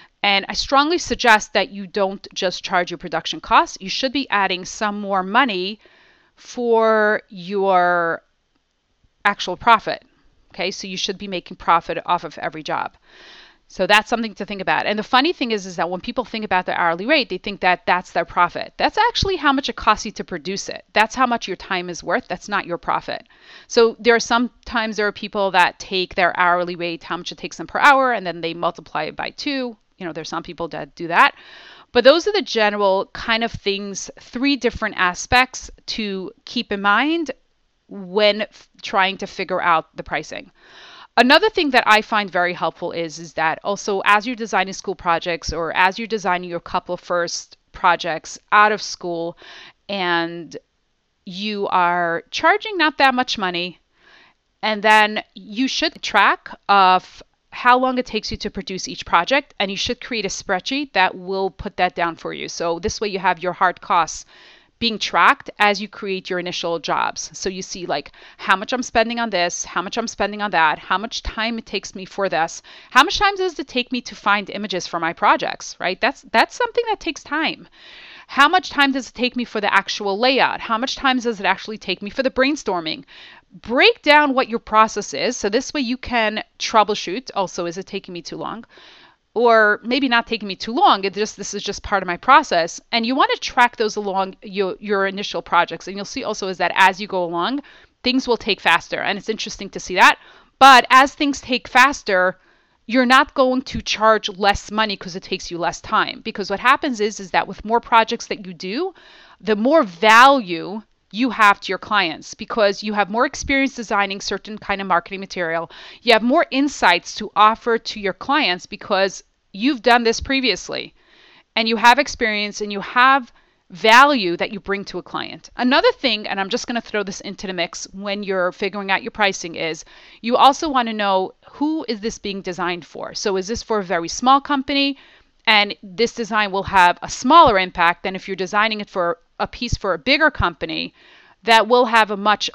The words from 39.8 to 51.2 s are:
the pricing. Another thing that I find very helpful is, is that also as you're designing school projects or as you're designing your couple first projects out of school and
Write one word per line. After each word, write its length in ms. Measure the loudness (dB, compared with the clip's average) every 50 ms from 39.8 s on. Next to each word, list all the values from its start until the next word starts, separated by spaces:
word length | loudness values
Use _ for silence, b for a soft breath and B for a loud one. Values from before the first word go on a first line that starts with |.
| 0 _ _
the 60 | -16
pricing. 480 | -10 -8 -8 -8 -8 -8 -12 -14 -14 -16 B B B B B B B B B B B B _
Another 320 | 2 4 6 6 6 4 2
thing 220 | 2 0 0 2
that 140 | 2 2 4
I 160 | 4 4 2
find 260 | 2 0 -2 -2 -2 -2
very 260 | 0 0 0 0 -2
helpful 360 | -2 -4 -4 -4 -6 -8 -8
is, 300 | -6 -6 -6 -6 -8 -12
is 140 | -16 -10 -4
that 260 | -2 -2 -2 -2 -2
also 400 | -4 -6 -6 -4 -4 -4 -4 0 2
as 220 | 2 2 2 2
you're 80 | -2 -6
designing 400 | -8 -6 -4 -2 -2 -2 -2 -6
school 220 | -10 -10 -10 -10
projects 560 | -4 -2 0 0 0 0 -4 -6 -6 -6 -8
or 200 | -6 -6 -6 -2 2
as 200 | 2 2 2 2
you're 120 | -2 -6 -6
designing 420 | -6 -4 -2 -2 -2 -2 -4 -6
your 80 | -10 -10
couple 380 | -8 -6 -6 -6 -4 -6 -8
first 600 | -8 -6 -4 -2 -2 -2 -2 -6 -10 -12 -14 -20 _ _ _
projects 640 | -8 0 2 2 2 2 0 -4 -6 -8 -10 -14 -18 -20 _ _
out 220 | 4 4 6 4
of 100 | 2 0
school 560 | -4 -10 -12 -10 -8 -8 -6 -6 -6 -8 -10 B B B B B B B B _ _ -8
and 680 | -6 -4 -2 0 0 0 0 -4 -6 -10 -14 -14 -16 -16 -18 _ _ _ _ _ _ _ _ _ _ _